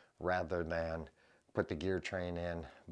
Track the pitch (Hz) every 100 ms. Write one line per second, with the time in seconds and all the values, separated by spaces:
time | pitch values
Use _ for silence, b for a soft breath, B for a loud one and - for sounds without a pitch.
0 | B B 87 90 82 90 80 82 82 82
1 | 80 b b b b - 95 82 92 92
2 | - 95 87 85 87 85 78 B B